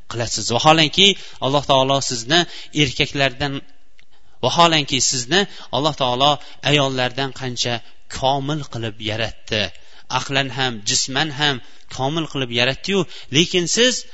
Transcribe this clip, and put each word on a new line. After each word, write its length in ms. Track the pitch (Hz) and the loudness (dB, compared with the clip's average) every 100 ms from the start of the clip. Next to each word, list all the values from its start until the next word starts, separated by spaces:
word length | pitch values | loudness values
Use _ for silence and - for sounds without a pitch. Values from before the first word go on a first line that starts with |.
| - | -8
qilasiz. 400 | 113 110 - 107 | -4 -4 -2 0
Vaholanki, 600 | 120 156 160 147 - 196 185 - - | 4 6 6 6 4 4 4 -4 -4
Alloh 280 | 131 143 | 0 0
taolo 340 | 135 135 135 139 | 4 4 4 2
sizni 400 | - 120 113 170 165 - - | 0 -4 2 2 2 -4 -6
erkaklardan, 840 | 143 139 - 147 143 135 127 143 135 - - - - - - - - | 0 0 0 0 2 0 0 -6 -6 -10 -14 -14 -14 -14 -14 -14 -2
vaholanki, 600 | 127 170 170 156 139 131 | 0 6 6 4 2 0
sizni 400 | - 131 120 180 196 - - | 0 -2 0 2 0 -4 -4
Alloh 280 | 120 151 | 0 0
taolo 380 | 147 127 123 147 143 - - | 0 0 4 4 2 -2 -4
ayollardan 680 | 131 147 135 131 127 123 135 | 2 4 4 2 -2 -2 -4
qancha 420 | 123 127 123 123 117 - - - | -4 -6 -4 -2 -4 -6 -14 -10
komil 540 | - 131 139 135 151 | 0 2 2 0 -4
qilib 340 | 139 117 113 101 | -4 -6 -6 -6
yaratdi. 640 | 107 107 107 - - 110 95 - - - - | -4 -2 -4 -6 -4 -2 -2 -4 -14 -12 -4
Aqlan 420 | 127 - 139 139 | -2 0 0 0
ham, 220 | 123 131 113 | 0 -2 -2
jisman 480 | 104 120 - 131 156 | -2 -2 0 -2 -2
ham 260 | 135 147 127 - - - | 0 0 0 -6 -14 -10
komil 400 | - 135 165 156 | -2 0 0 -2
qilib 240 | 139 123 | -4 -2
yaratdi-yu, 500 | 120 127 135 - 196 160 - - | 0 0 0 0 0 0 -6 0
lekin 360 | 135 175 180 170 | 2 4 2 2
siz 280 | 220 254 - - | 4 2 2 -6